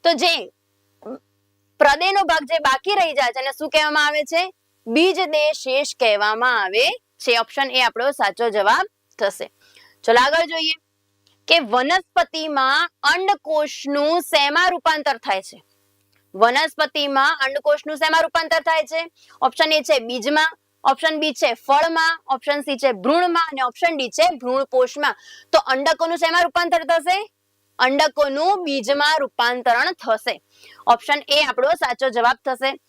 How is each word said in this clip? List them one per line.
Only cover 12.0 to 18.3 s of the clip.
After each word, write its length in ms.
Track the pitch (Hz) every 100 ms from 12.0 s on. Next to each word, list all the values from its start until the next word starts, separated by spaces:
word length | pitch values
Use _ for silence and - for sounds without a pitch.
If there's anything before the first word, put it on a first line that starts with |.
| - 359 330 320 311 285 262 285 349 _
અંડકોષનું 1200 | 285 349 381 403 - 302 302 - 269 285 294 349
શેમાં 480 | - 311 285 311 359
રૂપાંતર 480 | 349 320 302 294 233
થાય 240 | - 190
છે? 220 | - - _ _ _ _ _ _ _
વનસ્પતિમાં 1000 | 190 226 262 320 - 302 302 285 269 285 214
અંડકોષનું 600 | 262 285 294 294 302 302
શેમાં 240 | 311 320
રૂપાંતર 400 | 320